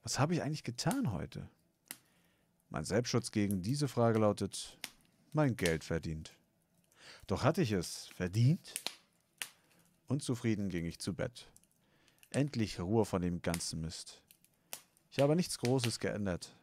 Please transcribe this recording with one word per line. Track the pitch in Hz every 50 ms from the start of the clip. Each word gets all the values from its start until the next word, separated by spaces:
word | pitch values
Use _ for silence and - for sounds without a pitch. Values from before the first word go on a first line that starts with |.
| _
Was | - - -
habe | 131 156 180
ich | 151 87
eigentlich | 135 156 147 -
getan | - 117 - - 165 214 277 262 160 101
heute? | 76 76 - - 98 92 - _ _ _ _ _ _ _ _ - - _ _ _ _ _ _ _ _ _ _ _ _ _ _
Mein | - - 78
Selbstschutz | 80 87 107 123 - - 120 104 -
gegen | - 107 104 98 101 95 87
diese | 101 135 147 147 135
Frage | - - 117 117 110 110
lautet, | 110 104 101 - 101 92 - - - - - - - - - _ _ _ _ _ _ _ -
mein | 151 151 139 110
Geld | - - 85 82 80 -
verdient. | - 82 82 - 82 80 78 82 - - _ _ _ _ _ _ _ _ _ _ _ _ _ - - - - -
Doch | - 98 85 90
hatte | 131 160 202 175
ich | 107 107
es | 92 80 - - - - - -
verdient? | - 92 90 90 107 120 131 165 202 - - - - - - - - _ _ _ _ _ _ _ _ - - - _ _ _ _ _ _ _ _ _ _
Unzufrieden | _ 127 147 - - 127 117 - 117 110 98 101 98
ging | 87 87 82
ich | 85 80 -
zu | - - 90
Bett. | - - - - - - - _ - _ _ _ _ _ _ _ _ _ _ _ _ - _
Endlich | - 120 143 147 - 120 110 90 - -
Ruhe | 90 87 107 113 107
von | - - 95 87
dem | 90 87 85 -
ganzen | 90 85 85 - - - 82
Mist. | 80 80 - - - - - - _ _ - _ _ _ _ _ _ _ - - - _ _ _ _ _
Ich | - -
habe | 135 143 151
nichts | 175 185 - - -
Großes | - 120 127 135 117 117 110 -
geändert. | - 101 107 104 104 101 87 82 - - - -